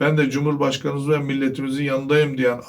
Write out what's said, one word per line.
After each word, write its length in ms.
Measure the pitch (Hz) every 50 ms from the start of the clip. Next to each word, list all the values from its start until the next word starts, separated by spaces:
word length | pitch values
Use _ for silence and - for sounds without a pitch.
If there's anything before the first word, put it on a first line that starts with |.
ben 180 | 139 151 156 151
de 120 | 143 131
Cumhurbaşkanımız 800 | 127 143 143 151 147 139 143 135 135 - - 147 143 143 139 147
ve 100 | 156 147
milletimizin 640 | 139 139 135 135 135 131 131 - 135 135 131 143 147
yanındayım 540 | 139 135 135 139 135 147 151 151 143 135 131
diyen 220 | 127 123 120 120 -